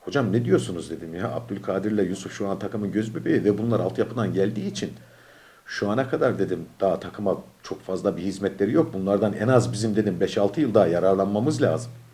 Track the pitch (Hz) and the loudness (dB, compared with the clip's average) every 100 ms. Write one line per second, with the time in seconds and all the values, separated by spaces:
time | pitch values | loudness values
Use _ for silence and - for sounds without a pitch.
0 | - 143 113 107 123 180 - 87 - 80 | -2 0 2 2 4 2 2 -8 -8 -10
1 | 82 85 95 76 - 98 98 95 101 104 | -8 -6 -4 -6 -6 -8 -2 -2 0 0
2 | 90 95 92 - 101 98 101 104 104 98 | 0 -2 -8 -6 -4 -4 -6 -4 -2 -2
3 | 117 - - 139 92 104 117 107 90 - | -2 -4 0 2 4 2 2 0 0 -2
4 | 107 123 101 87 98 113 196 - - - | -2 0 -2 2 0 0 -6 -6 -8 -10
5 | - - - - - - - - 101 110 | -20 -20 -20 -20 -20 -20 -12 -4 -2 0
6 | 131 160 143 92 92 87 82 - 95 87 | -2 0 0 0 -2 -2 -8 -2 0 0
7 | 92 - 101 92 - - - 90 - 92 | -4 -4 -2 -2 -4 -20 -12 -12 -6 -2
8 | 98 85 92 95 98 - 101 151 160 95 | -2 -2 -4 -2 -4 0 0 2 0 -2
9 | 95 101 104 92 110 127 117 113 113 104 | 0 2 2 0 4 4 4 -2 0 2
10 | 104 87 95 - 101 127 143 107 90 85 | 0 0 0 2 0 2 4 6 6 4
11 | 92 95 98 104 131 156 123 80 - - | 4 4 2 2 0 2 2 2 -4 -16
12 | - | -20